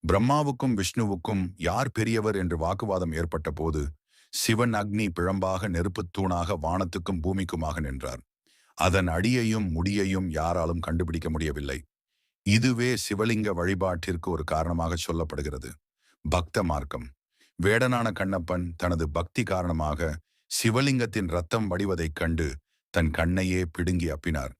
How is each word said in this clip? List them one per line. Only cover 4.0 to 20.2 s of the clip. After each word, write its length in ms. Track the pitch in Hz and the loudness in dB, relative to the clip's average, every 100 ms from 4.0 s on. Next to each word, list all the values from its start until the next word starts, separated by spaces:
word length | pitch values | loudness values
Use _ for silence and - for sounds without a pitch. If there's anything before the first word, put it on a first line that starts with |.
| _ _ _ | _ _ _
சிவன் 400 | - - 110 120 | -4 0 2 2
அக்னி 320 | 107 104 104 104 | 0 -2 -2 -2
பிழம்பாக 580 | 87 90 98 95 92 90 | 0 0 0 0 -2 -2
நெருப்புத் 440 | 87 92 92 87 | 0 -2 -4 -6
தூணாக 420 | - 95 87 85 92 | -2 0 0 -2 -2
வானத்துக்கும் 580 | 80 90 92 92 85 92 | -2 -2 -2 -4 -4 -2
பூமிக்குமாக 520 | 90 95 92 85 78 71 | 0 -2 -2 -4 -4 -4
நின்றார். 420 | 73 65 65 64 _ _ _ _ _ - | -4 -6 -8 -10 _ _ _ _ _ 0
அதன் 300 | 90 92 87 | 2 4 2
அடியையும் 600 | 82 104 127 113 110 98 | 0 2 2 2 0 0
முடியையும் 580 | 80 90 101 95 95 92 | 0 0 0 0 0 -2
யாராலும் 540 | 78 82 87 82 85 82 | -2 0 0 0 -2 -2
கண்டுபிடிக்க 420 | 82 85 82 80 | 0 0 -2 -2
முடியவில்லை. 480 | 78 78 73 71 67 - _ _ _ _ _ - | -2 -2 -4 -6 -8 -10 _ _ _ _ _ 4
இதுவே 440 | 110 123 120 120 120 | 6 6 4 2 2
சிவலிங்க 540 | - 98 113 110 104 | -2 0 2 2 0
வழிபாட்டிற்கு 760 | 87 87 98 92 87 87 85 92 | 2 2 2 0 0 -2 -4 -2
ஒரு 140 | 82 | -2
காரணமாக 500 | 76 78 80 85 82 85 | 0 0 0 0 0 -2
சொல்லப்படுகிறது. 760 | - 82 76 71 71 67 65 - _ _ _ _ | -2 -2 -2 -4 -6 -6 -12 -16 _ _ _ _
பக்த 380 | 76 90 85 - | 0 0 0 -2
மார்க்கம். 440 | 90 73 67 65 67 - _ _ _ - | 0 -2 -4 -10 -12 -18 _ _ _ 0
வேடனான 480 | 90 113 127 123 113 | 4 4 4 2 0
கண்ணப்பன் 540 | 98 98 95 82 90 87 85 | 0 -2 -2 0 -2 -2 -2
தனது 300 | 87 85 80 | 0 2 0
பக்தி 340 | 80 82 - | -2 -2 -2
காரணமாக 760 | 110 92 87 80 76 73 82 78 | 0 0 0 0 0 0 -2 -4